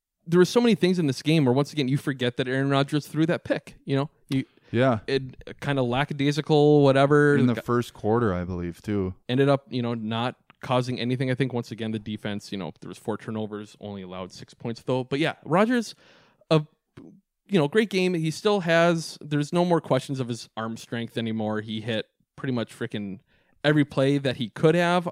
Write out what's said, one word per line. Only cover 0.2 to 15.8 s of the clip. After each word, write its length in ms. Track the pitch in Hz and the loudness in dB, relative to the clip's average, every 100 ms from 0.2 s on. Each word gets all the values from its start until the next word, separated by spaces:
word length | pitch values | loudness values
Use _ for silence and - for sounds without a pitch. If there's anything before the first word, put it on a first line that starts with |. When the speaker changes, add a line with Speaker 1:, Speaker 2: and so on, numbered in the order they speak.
| - | 2
Speaker 1:
there 100 | 175 | 4
were 80 | 175 | 4
so 160 | 240 | 4
many 140 | 240 202 | 4 4
things 240 | 180 180 | 2 2
in 80 | 147 | 0
this 140 | - | 0
game 220 | 147 160 127 | 2 4 4
where, 80 | |
once 200 | 127 147 | 2 0
again, 140 | 151 127 | -2 -2
you 100 | 139 | -2
forget 400 | - 135 123 - | -2 -2 -2 -2
that 100 | 127 | -2
Aaron 220 | 131 139 | -2 0
Rodgers 380 | 139 139 151 - | 0 0 -2 -4
threw 180 | 151 160 | -2 0
that 180 | 165 - | -2 -4
pick. 300 | - - - - | -6 -6 -14 -4
You 100 | 135 | -4
know, 140 | 147 _ - | -4 _ -6
you 140 | 135 - _ _ | -4 -4 _ _
Speaker 2:
Yeah. 280 | 113 131 110 - | 0 2 0 -2
Speaker 1:
it 300 | 135 131 - - - | -4 -4 -12 -18 -10
kinda 200 | 143 139 | -4 -2
lackadaisical, 1000 | 123 123 147 143 139 147 - 151 147 147 | 0 0 -2 -2 -2 0 2 4 6 6
whatever. 520 | 139 135 139 147 147 143 | 6 6 4 6 6 4
Speaker 2:
In 100 | 127 | 4
the 80 | 110 | 0
Speaker 1:
Gu- 60 | |
Speaker 2:
first 320 | - 120 - | 0 -2 -2
quarter, 380 | - 104 117 110 | -4 0 2 2
I 100 | 90 | 0
believe, 380 | 90 90 87 - | -4 -6 -6 -8
too. 340 | - 101 92 - - | -4 -2 -2 -6 -4
Speaker 1:
Ended 220 | 127 139 | 0 2
up, 160 | 135 - | 2 -2
you 120 | 123 | -6
know, 120 | 120 117 | -4 -6
not 400 | 107 113 123 - _ _ | -6 -4 -4 -8 _ _
causing 380 | - 127 123 117 | -2 -2 0 -4
anything. 320 | 120 127 131 | -4 -2 -2
I 20 | |
think, 200 | 127 131 | -2 -2
once 180 | 120 - | -4 -8
again, 180 | 107 110 | -8 -6
the 80 | 110 | -6
defense, 520 | 107 107 107 101 - | -6 -8 -8 -8 -8
you 60 | 98 | -10
know, 120 | 80 - | -10 -12
there 80 | 87 | -16
was 100 | 92 | -10
four 180 | - 104 | -6 -6
turnovers, 580 | - 110 107 104 107 - | -6 -8 -8 -10 -14 -16
only 240 | 104 101 | -14 -12
allowed 280 | 90 92 92 | -12 -12 -12
six 220 | - - | -14 -20
points, 300 | - 120 113 | -12 -10 -8
though. 200 | - 127 | -4 -4
But 140 | 127 139 | -2 -2
yeah, 160 | 151 - | -2 -4
Rodgers, 520 | 120 170 220 240 | -2 0 2 0